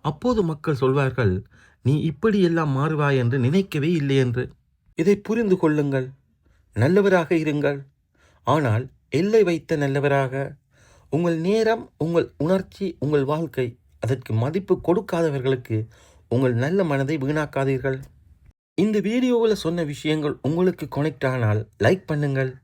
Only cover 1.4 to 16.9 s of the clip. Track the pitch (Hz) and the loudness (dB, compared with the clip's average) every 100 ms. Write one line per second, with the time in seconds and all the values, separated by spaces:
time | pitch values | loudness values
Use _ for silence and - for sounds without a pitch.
1.4 | - _ _ _ 117 147 160 151 226 208 | -6 _ _ _ 0 0 0 0 0 4
2.4 | 175 165 156 135 151 156 147 135 120 135 | 2 2 0 0 -2 0 2 2 2 2
3.4 | 123 180 190 151 147 175 139 135 127 120 | 2 2 0 -2 0 0 2 2 2 -2
4.4 | 123 - _ _ _ - 170 202 202 226 | -6 -12 _ _ _ -2 0 0 0 -2
5.4 | 220 185 160 151 143 139 127 - _ _ | 0 2 2 0 0 -2 -4 -12 _ _
6.4 | _ _ _ - 123 185 202 185 160 170 | _ _ _ 0 2 4 4 2 2 0
7.4 | 156 147 147 143 139 _ _ _ _ _ | 0 0 -2 -4 -12 _ _ _ _ _
8.4 | - 147 135 107 131 _ _ 131 190 220 | -2 0 2 0 -4 _ _ -2 2 4
9.4 | 185 165 - 160 143 139 143 139 135 131 | 2 0 -4 -4 -2 0 0 0 -2 -4
10.4 | 139 - _ _ _ _ _ 147 175 165 | -8 -12 _ _ _ _ _ -2 0 0
11.4 | 170 220 220 226 - _ 160 170 135 _ | 0 0 2 0 -4 _ -2 0 -2 _
12.4 | 151 190 190 - 196 - 147 151 135 151 | 0 0 -2 -8 -8 -6 0 0 2 -2
13.4 | 165 - 123 120 _ _ 117 135 - 110 | -4 -4 -6 -6 _ _ -4 -4 -2 -2
14.4 | 127 170 190 185 - 180 190 170 165 139 | -2 -4 -2 -2 0 -2 0 -2 0 0
15.4 | 127 131 123 110 110 _ _ _ _ 120 | -2 -2 -2 -6 -6 _ _ _ _ 0
16.4 | 131 120 135 190 175 | 2 2 0 0 0